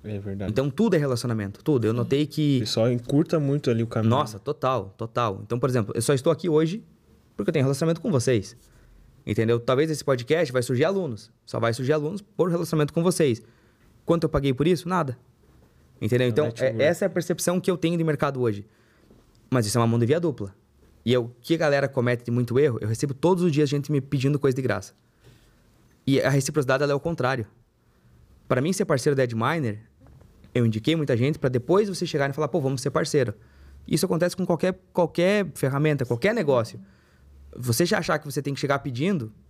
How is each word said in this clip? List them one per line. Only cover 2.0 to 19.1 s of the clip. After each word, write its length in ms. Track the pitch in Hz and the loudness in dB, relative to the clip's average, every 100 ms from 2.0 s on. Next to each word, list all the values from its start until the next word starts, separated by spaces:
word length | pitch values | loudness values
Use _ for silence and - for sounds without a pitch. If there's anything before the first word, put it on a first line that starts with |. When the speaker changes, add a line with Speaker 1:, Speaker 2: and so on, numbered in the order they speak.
| 120 139 151 | 0 0 0
Speaker 2:
que 300 | - 147 135 | 0 0 2
Speaker 1:
O 20 | |
pessoal 300 | 117 - 113 | 0 0 2
encurta 480 | 123 120 139 160 165 | 0 0 0 2 0
muito 320 | 139 143 135 | 0 0 0
ali 100 | 113 | 0
o 60 | 113 | 0
caminho. 220 | 117 110 | 0 2
Speaker 2:
Nossa, 260 | 123 135 107 | 2 0 -6
total, 560 | - 151 131 127 98 - | -8 -4 -2 -2 -4 -10
total. 440 | 113 - 117 98 | -6 -2 -2 -2
Então, 140 | 104 123 | -6 -2
por 80 | 131 | 0
exemplo, 240 | 123 107 - | 0 0 -2
eu 60 | |
só 120 | 117 | 0
estou 180 | 139 - | 2 2
aqui 160 | 160 180 | 0 2
hoje 340 | 151 160 214 - _ _ _ _ - | 2 2 -2 -12 _ _ _ _ -6
porque 140 | 101 | -2
eu 40 | |
tenho 100 | 160 135 | 2 2
relacionamento 360 | 139 165 165 | 2 0 0
com 100 | 247 | 0
vocês. 440 | 143 117 120 - - _ - - - - _ - | 0 2 0 -2 -16 _ -20 -20 -20 -20 _ -4
Entendeu? 340 | - 113 120 | 0 2 2
Talvez 300 | 117 127 160 | 2 2 2
esse 140 | 151 | -2
podcast 480 | - 131 117 156 156 | -2 -2 0 0 2
vai 80 | 127 | -2
surgir 240 | 120 123 156 | 0 0 2
alunos. 460 | 196 165 107 - _ - | 0 -4 -8 -14 _ -10
Só 140 | 117 | -2
vai 140 | 113 | -2
surgir 200 | 117 131 | 0 0
alunos 280 | 156 147 196 | 0 0 -8
por 280 | - - 175 | -12 -2 0
relacionamento 420 | 170 170 160 147 | 0 0 0 0
com 80 | - | 2
vocês. 400 | 170 - 151 113 - _ _ _ _ _ - | 0 2 2 2 -6 _ _ _ _ _ 0
Quanto 180 | 170 160 | 0 2
eu 40 | |
paguei 240 | 151 139 | 0 0
por 140 | 127 151 | 2 2
isso? 200 | 175 170 | 2 0
Nada. 300 | 185 143 117 _ _ _ _ _ _ _ _ | -2 -2 -6 _ _ _ _ _ _ _ _
Entendeu? 260 | 110 123 123 | -2 0 2
Speaker 1:
É 40 | |
um 20 | |
Speaker 2:
Então, 140 | 110 151 | 2 -2
é, 40 | |
Speaker 1:
network. 340 | 113 127 113 | 0 -2 2
Speaker 2:
essa 220 | 143 175 196 | 2 2 -2
é 20 | |
a 20 | |
percepção 500 | 175 160 170 - 180 | -2 -4 -2 0 0
que 120 | 180 | 0
eu 60 | 180 | 0
tenho 200 | 165 170 | 0 0
de 60 | |
mercado 360 | 160 147 147 135 | 0 0 -2 0
hoje. 240 | 120 101 101 _ _ _ _ | -2 -2 -10 _ _ _ _